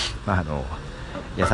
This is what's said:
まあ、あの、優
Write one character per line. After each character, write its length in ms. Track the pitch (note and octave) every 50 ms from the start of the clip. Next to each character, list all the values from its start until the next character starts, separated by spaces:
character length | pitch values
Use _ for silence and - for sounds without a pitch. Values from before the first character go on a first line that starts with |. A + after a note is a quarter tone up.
| - - - - - -
ま 80 | G2
あ、 40 | F#2
あ 40 | F2
の、 200 | D2+ D2+ C#2+ C2 C2 - - - - - - - - - - - - -
優 100 | - F#2+ -